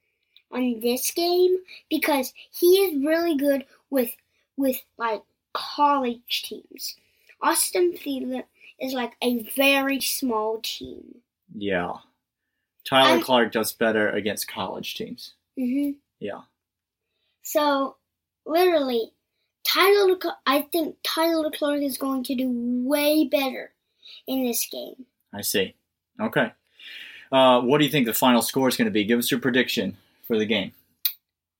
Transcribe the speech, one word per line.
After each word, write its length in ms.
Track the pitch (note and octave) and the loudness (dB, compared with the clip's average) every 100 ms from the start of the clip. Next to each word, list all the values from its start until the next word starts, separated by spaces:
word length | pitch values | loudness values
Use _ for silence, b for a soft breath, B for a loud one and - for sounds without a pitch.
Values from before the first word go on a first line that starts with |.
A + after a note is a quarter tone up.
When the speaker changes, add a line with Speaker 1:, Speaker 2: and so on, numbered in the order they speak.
| _ _ _ _ _ | _ _ _ _ _
Speaker 1:
on 280 | B3 B3+ A3 | -4 -4 -2
this 320 | A#3+ B3+ - | -2 -2 -4
game, 460 | - F4 F4+ F4+ F#4 B B B | -2 0 4 4 2 B B B
because 440 | D#4 - C#4 B3+ B B | -2 0 0 -2 B B
he 180 | - F4 F#4+ | 2 4 6
is 280 | G4 C#4+ C#4+ | 4 0 0
really 300 | E4 E4+ C#4+ | 0 0 0
good 300 | C#4+ C#4 - b b | 2 0 -2 b b
with, 260 | C4+ A#3 - _ _ _ - | -2 -2 -6 _ _ _ -2
with, 220 | C4+ B3+ - - | -2 -2 -8 -6
like, 240 | A#3 G#3 _ _ _ | -4 -4 _ _ _
college 920 | - - - D4 C#4 B3 A#3+ - - | -10 -8 0 2 2 0 -6 -6 -8
teams. 520 | - G#3+ - - - - b b b b | -8 -14 -16 -16 -14 -14 b b b b
Austin 500 | D4 E4 - F#4 F4 | 0 0 0 0 0
Peay 520 | - C#4+ C4 B3+ B3+ - b b b | 0 -8 -6 -6 -8 -10 b b b
is, 140 | C4 | -6
like, 200 | C4 A#3 - | -4 -6 -4
a 220 | B3 A#3+ G#3+ C4 | -2 -2 -4 0
very 440 | C#4 C#4 C4+ C4+ | 2 2 0 -2
small 600 | - - C4 A3 G#3+ A3 | -4 -4 -2 -2 -4 -6
team. 520 | - - C4 - - - _ _ _ | -8 -10 -14 -16 -20 -20 _ _ _
Speaker 2:
Yeah. 400 | G#2+ G2+ F2+ E2 - _ _ _ _ _ _ _ _ - | -8 -2 -2 -2 -8 _ _ _ _ _ _ _ _ 2
Tyler 320 | C3+ C3 B2 | 4 6 4
Speaker 1:
I'm 40 | |
Speaker 2:
Clark 300 | A2+ B2 A2 | 4 2 4
does 220 | A#2 A2 | 0 -2
better 360 | - A2+ A2 G#2 | 0 0 2 2
against 380 | G2+ G2+ G2 - | 0 -4 -6 -8
college 480 | A2 F#2+ - - - | -8 -8 -8 -10 -10
teams. 380 | - B3 - _ _ - | -10 -12 -18 _ _ -6
Speaker 1:
Mm-hmm. 380 | B3 C4+ C#4+ C#4+ _ _ | -4 -2 -4 -6 _ _
Speaker 2:
Yeah. 220 | G3+ - - _ _ _ _ _ _ _ _ _ | -12 -12 -16 _ _ _ _ _ _ _ _ _
Speaker 1:
So, 540 | - D#4 D4 C#4 C4+ - _ _ _ _ - | -2 0 2 0 -2 -8 _ _ _ _ -2
literally, 680 | E4 F4+ D#4+ C4 A#3 - _ _ _ _ _ | 2 4 4 0 -2 -4 _ _ _ _ _
Tyler 520 | - D4+ F#4+ G4+ F#4+ F#4 | -4 2 4 6 4 2
Cl-, 180 | E4+ - - | -2 -6 0
I 160 | C#4+ | 0
think 360 | C#4+ E4+ D4+ - | 0 -4 -4 -6
Tyler 480 | - D#4+ E4 D#4+ D4+ | -6 0 0 2 -2
Clark 300 | D4+ D4 C#4+ | -2 -2 -2
is 160 | C#4+ B3 | -2 -4
going 260 | C4+ C4 B3 | -4 -4 -4
to 100 | B3+ | -4
do 140 | C4 A#3+ A#3+ B3 B3+ | -2 -2 -2 -2 0
way 380 | D4 D4 D#4 C4+ | 2 2 2 2
better 460 | D4 C4 A#3+ - _ _ B B B B | 0 -2 -6 -14 _ _ B B B B
in 180 | C4 B3 | -2 -2
this 220 | A3+ - | -2 -6
game. 340 | B3+ - - B3+ _ _ | -8 -12 -16 -20 _ _
Speaker 2:
I 80 | G2+ | -10
see. 340 | - G#2 F#2+ - _ _ _ - | -4 -2 -2 -6 _ _ _ -8
Okay. 320 | A2 D3 A2+ _ _ B B B B B B | -2 0 -2 _ _ B B B B B B
Uh, 280 | C3 C3 B2 | 4 6 6
what 180 | B2 D3 | 6 4
do 60 | C#3+ | 4
you 40 | |
think 140 | C#3+ A2+ | 2 0
the 80 | |
final 300 | - B2+ A#2+ | 2 4 4
score 240 | - C3+ C3 | 2 0 0
is 100 | - | 2
gonna 140 | A2+ | 0
be? 120 | G#2+ | 0
Give 140 | G2+ A#2+ | 2 2
us 120 | A#2+ | 2
your 80 | B2 | -2
prediction 580 | C3 B2 A#2+ - G2 - _ _ - | 0 0 0 -2 -4 -6 _ _ -4
for 100 | A2 | -2
the 80 | G#2+ | 0
game. 260 | G#2 F#2+ _ _ _ - - _ _ _ _ | -2 -4 _ _ _ -10 -10 _ _ _ _